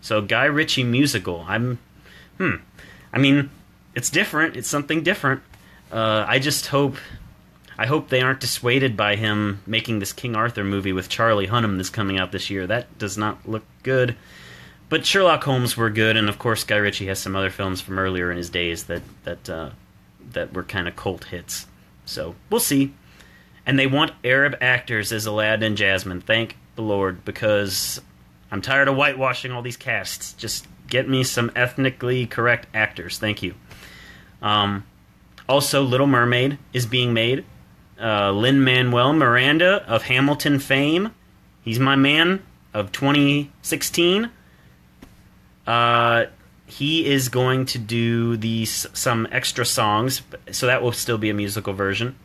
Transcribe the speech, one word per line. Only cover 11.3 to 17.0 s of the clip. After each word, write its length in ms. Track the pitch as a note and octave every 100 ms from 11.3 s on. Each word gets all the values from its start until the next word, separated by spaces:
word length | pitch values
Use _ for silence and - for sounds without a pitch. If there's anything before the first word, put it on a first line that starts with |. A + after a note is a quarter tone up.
| G#2 F#2
Hunnam 300 | A#2+ A2+ F#2+
that's 120 | F#2
coming 300 | - G2 F#2+
out 120 | F#2
this 180 | G2 -
year. 180 | G2 F#2
That 300 | A2 - -
does 200 | G#2 G2
not 300 | G#2+ - -
look 160 | A2 - -
good. 340 | - C3 B2+ A2+ - - - - - - -
But 160 | D#3+ -
Sherlock 380 | G3 F#3 D#3
Holmes 340 | C#3+ C3 B2 A#2+
were 120 | A2+
good, 280 | G#2+ A2 A2
and 100 | G#2
of 100 | G2+
course 260 | A#2+ A2
Guy 140 | - G#2
Ritchie 300 | G#2 -